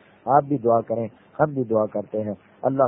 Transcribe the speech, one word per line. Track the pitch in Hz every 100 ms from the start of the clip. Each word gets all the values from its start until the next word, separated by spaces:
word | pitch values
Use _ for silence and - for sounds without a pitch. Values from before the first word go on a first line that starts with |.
| _ _
آپ | 113 143
بھی | 139 139
دعا | 117 117
کریں، | 110 113 110 - _ -
ہم | 151
بھی | 135
دعا | 113 110 107
کرتے | 104 98 107
ہیں، | 107 98 _ _
اللہ | 127 135